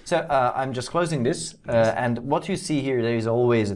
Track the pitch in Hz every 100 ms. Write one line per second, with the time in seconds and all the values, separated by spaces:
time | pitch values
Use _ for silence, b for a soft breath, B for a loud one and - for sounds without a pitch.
0 | - 165 160 139 123 - 135 123 117 170
1 | 175 151 117 170 - - - 117 113 107
2 | 123 117 135 160 160 185 - 151 135 127
3 | 113 117 113 117 123 117 101